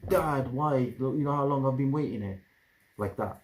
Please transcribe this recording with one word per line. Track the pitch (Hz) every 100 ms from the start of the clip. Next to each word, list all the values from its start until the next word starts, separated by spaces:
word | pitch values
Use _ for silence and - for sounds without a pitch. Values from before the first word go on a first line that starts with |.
| -
Dad, | 180 156 143 123
why? | 127 151 135 123 107
Look, | 131 143
you |
know | 143
how | 143
long | 139 139
I've | 135 127
been | 135
waiting | 143 147 113
here? | 101 98 - _ _ _ _ -
Like | 104 -
that. | 101 -